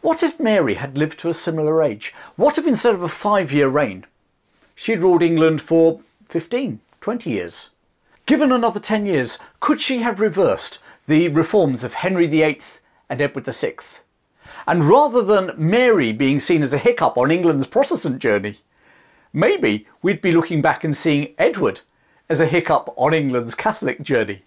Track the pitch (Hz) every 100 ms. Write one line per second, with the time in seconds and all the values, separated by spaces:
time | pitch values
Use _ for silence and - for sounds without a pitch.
0 | 320 320 330 320 277 208 143 101 123 135
1 | 151 - 165 165 - 160 151 160 151 104
2 | - - - - 285 294 311 220 240 202
3 | 175 - 208 202 170 143 139 135 135 92
4 | - _ _ _ _ _ _ _ - 220
5 | 185 175 170 165 160 156 - 165 165 165
6 | _ _ _ 170 165 240 262 110 _ _
7 | - 240 185 107 85 - - _ _ _
8 | _ _ - 277 285 254 233 202 - 220
9 | 202 160 127 - - _ - 294 - 262
10 | 233 196 214 170 170 98 - - - -
11 | - 151 170 147 165 214 160 123 117 -
12 | 180 185 170 156 156 143 - - _ _
13 | _ 127 143 135 - 117 123 - - -
14 | _ _ _ _ - - - 170 151 226
15 | 294 240 202 208 185 - 156 220 254 208
16 | 123 110 135 143 - 170 143 143 240 240
17 | 151 - 131 170 170 147 131 226 277 -
18 | 160 127 120 104 101 104 _ _ _ _
19 | _ _ _ 143 214 403 156 107 - _
20 | 175 190 190 170 165 165 151 - 165 143
21 | 170 143 147 - 170 330 135 - _ _
22 | _ _ _ 160 160 175 165 151 - -
23 | 131 160 143 123 117 - 220 220 - -
24 | 135 131 104 98